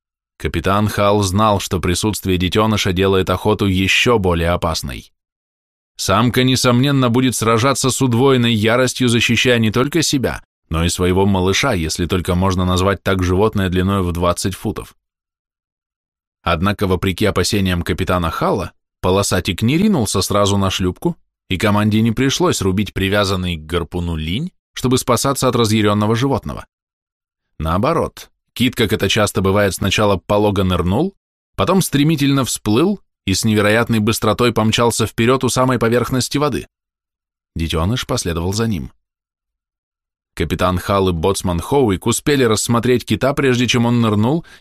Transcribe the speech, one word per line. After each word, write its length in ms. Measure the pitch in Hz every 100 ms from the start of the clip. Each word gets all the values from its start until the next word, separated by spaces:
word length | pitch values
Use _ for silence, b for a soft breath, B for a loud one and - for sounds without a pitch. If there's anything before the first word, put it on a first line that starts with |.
| _ _ _ -
Капитан 500 | - 85 92 101 104
Халл 340 | - 101 104
знал, 360 | 95 98 110 98
что 200 | - 95
присутствие 580 | 87 87 110 98 95 90
детеныша 560 | 90 107 110 104 101
делает 360 | 90 95 95 92
охоту 360 | 92 107 101 101
еще 540 | 92 95 - 123 117
более 320 | 92 85 82
опасной. 600 | 87 87 78 71 58 - _ _ _ _ _ _ _ _ -
Самка, 480 | - 98 120 127
несомненно, 680 | 127 127 127 120 143 139 123
будет 260 | 120 131 -
сражаться 540 | 113 113 135 131 131
с 120 | -
удвоенной 520 | 135 117 135 131 117
яростью, 560 | 110 110 123 127 - 123
защищая 500 | 117 - 113 127 120
не 120 | 110
только 300 | 120 143 170
себя, 420 | 143 143 101 65 - _ -
но 140 | 80
и 60 | 85
своего 360 | - 90 92 98
малыша, 480 | 92 92 95 139
если 320 | 98 80 - 87
только 300 | 92 82 90
можно 300 | 95 92 90
назвать 380 | 90 98 95
так 200 | - 98
животное 460 | 92 92 110 101 92
длиной 340 | 90 95 101
в 80 | 90
двадцать 440 | 85 87 - 101 -
футов. 400 | 110 - - _ _ _ _ _ _ _ _ _ _ _ _ _ _ _
Однако, 460 | 82 85 95 101 95
вопреки 380 | 90 95 90 104
опасениям 580 | - 90 104 92 87
капитана 480 | 87 85 92 90 82
Халла, 420 | - 170 127 85 - _ _
полосатик 600 | 95 95 101 92 92 87
не 160 | 113 160
ринулся 440 | 220 175 104 98
сразу 360 | - 101 101 101
на 120 | 95
шлюпку, 480 | - 90 - 175 - _ _ -
и 40 | 92
команде 440 | 107 104 107 107
не 100 | 117
пришлось 500 | 110 135 - 180 120
рубить 320 | 95 95 104
привязанный 640 | - 95 104 98 95 90 82
к 80 | 78
гарпуну 500 | 85 80 90 85 80
линь, 360 | 78 104 180 - _
чтобы 240 | - 127 127
спасаться 500 | - 117 139 135 131
от 80 | 117
разъяренного 600 | 110 110 104 104 104 113
животного. 500 | 139 120 73 58 - _ _ _ _ _ _ _ _ -
Наоборот, 720 | 78 90 131 165 87 - - _ _
кит, 220 | - 123 -
как 160 | 107
это 160 | 107 98
часто 340 | 113 101 110
бывает, 340 | 95 101 101 -
сначала 420 | 98 - 104 95
полого 460 | - 104 104 98
нырнул, 520 | 92 87 85 110 190 - _ _ _ -
потом 260 | - 190
стремительно 600 | - 139 147 156 139 139
всплыл 560 | 117 - 104 110 180 196 _ _ -
и 80 |
с 120 | 95 113
невероятной 540 | 104 101 110 117 113
быстротой 520 | 107 107 110 101 120
помчался 540 | 110 110 110 120 - 110
вперед 380 | - 117 135
у 60 | 120
самой 280 | 131 127 123
поверхности 600 | 113 120 117 127 - 139
воды. 300 | 147 87 - _ _ _ _ _ _ _ _ 80
Детеныш 520 | 82 82 90 127 -
последовал 440 | 127 90 82 87
за 140 | 104 113
ним. 240 | 90 62 - _ _ _ _ _ _ _ _ _ _ _ _ _
Капитан 460 | - 82 87 90 90
Халл 300 | - 101 92
и 20 |
боцман 480 | 82 95 98 92 87
Хоуик 480 | - 143 120 90 120
успели 360 | 117 - 139
рассмотреть 640 | 120 107 - 117 117 123 -
кита, 300 | 107 131 143
прежде 320 | 135 120 120
чем 180 | 123 117
он 160 | 120
нырнул, 420 | 113 104 113 165 B B